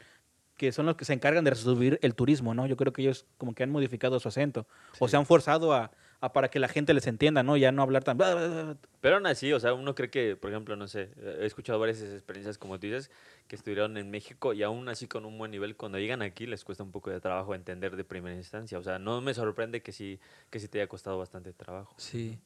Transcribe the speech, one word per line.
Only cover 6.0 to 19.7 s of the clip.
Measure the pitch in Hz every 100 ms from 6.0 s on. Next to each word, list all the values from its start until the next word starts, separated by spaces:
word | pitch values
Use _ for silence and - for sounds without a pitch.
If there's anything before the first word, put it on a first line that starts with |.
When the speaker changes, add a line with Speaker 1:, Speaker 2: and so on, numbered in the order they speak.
| _ -
Speaker 1:
a | 131
para | 139 131
que | 143
la | 127
gente | 151 147
les | 143 127
entienda, | 113 151 147
¿no? | 127 147
Ya | 131
no | 139
hablar | 135 135
tan | 131 123
bla, | 190
bla, | 170 170
bla, | 160
bla. | 156 143 _ _
Speaker 2:
Pero | 131 196
aún | 190
así, | 123 135
o | 135
sea, | 120
uno | 127 139 135
cree | 123
que, | 139 113 95
por | 98
ejemplo, | 107 107 101
no | 101
sé, | 107 95 - 101 78
he | 107
escuchado | - - 110
varias | 113 110
experiencias, | 104 101 - 98 101 101
como | 98 95
tú | 104
dices, | 123 143 _ - - -
que | 104
estuvieron | 110 101 107 107
en | 101
México | 104 - - 135
y | 104
aún | 104 120 127
así | 113 120
con | 113
un | 110 110
buen | 110
nivel, | 101 104
cuando | 107 104 95
llegan | 107 127
aquí | 104 - 120
les | 101
cuesta | - 95
un | 98
poco | 95 95
de | 92
trabajo | 92 92 98 92
entender | 90 90 95 95
de |
primera | 92 92 90 90
instancia. | 90 107 110 90
O |
sea, | 92 92
no | 101 120
me | 135
sorprende | 120 110 104 113